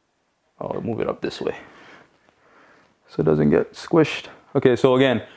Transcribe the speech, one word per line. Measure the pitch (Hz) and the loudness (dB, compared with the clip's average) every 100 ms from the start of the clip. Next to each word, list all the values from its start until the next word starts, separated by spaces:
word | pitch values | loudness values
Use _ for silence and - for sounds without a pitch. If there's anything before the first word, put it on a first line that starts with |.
| _ _ _ _ _ - | _ _ _ _ _ -12
I'll | - - | -8 -6
move | 113 110 | -6 -6
it | - | -6
up | - | -6
this | - - | -8 -6
way | - - - - - - _ _ _ _ _ _ _ _ _ _ _ | -8 -8 -16 -20 -20 -20 _ _ _ _ _ _ _ _ _ _ _
so | - | -2
it | |
doesn't | 156 151 - | 0 2 4
get | - - | 2 0
squished. | - - 160 147 - - - _ | -8 0 2 2 -2 -14 -20 _
Okay, | 139 131 | 0 2
so | 117 135 | 2 2
again, | 127 135 110 - | 4 2 0 -6